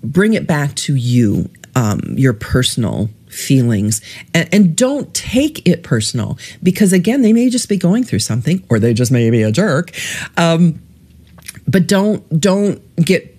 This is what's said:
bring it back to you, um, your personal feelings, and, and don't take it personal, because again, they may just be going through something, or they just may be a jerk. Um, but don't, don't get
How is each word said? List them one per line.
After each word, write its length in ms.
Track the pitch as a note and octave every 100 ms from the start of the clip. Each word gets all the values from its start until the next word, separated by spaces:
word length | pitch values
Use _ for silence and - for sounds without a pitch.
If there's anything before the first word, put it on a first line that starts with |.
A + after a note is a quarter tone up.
bring 300 | A2+ D3 G#3
it 140 | A3 -
back 280 | D3+ C#3+
to 220 | C#3+ - C#3
you, 520 | A#2+ A#2+ A2+ G2 F2 - - -
um, 240 | A2 G2+ - -
your 160 | C3
personal 760 | A2+ - B2+ B2+ - A2 A1+ A2 - _
feelings, 720 | - - C3+ A#2+ G#2+ G#2 A2 - - -
and, 140 | E3 D#3+
and 220 | G3+ F#3+
don't 400 | D#3 B3+ C#4+ -
take 540 | - - A#3+ D4+ D4+ -
it 160 | -
personal, 540 | - A#2+ G#2+ B2 G#2+ - - -
because 300 | F3+ F#3 G#3
again, 300 | F#3+ F3+ C4
they 100 | A3+
may 180 | A3+ B3+
just 180 | A#3+ -
be 80 | G3+
going 260 | F3 G#3+
through 180 | B3 F#2+
something, 440 | - A2+ B2 F#3 -
or 100 | A#2
they 140 | A2+
just 180 | A2+ A#2+
may 180 | B2 A#2
be 120 | A#2
a 100 | G#2+
jerk. 400 | A2 G#3 C#3+ F3+ - - - - -
Um, 460 | E3+ E3 E3+ D3+ - - _ - - - - - -
but 180 | F#3+ D#3+
don't, 540 | G3+ G3+ G#3 - D#3+
don't 560 | F#3+ F#3+ G3+ - - -
get 320 | D#3+ F3+ -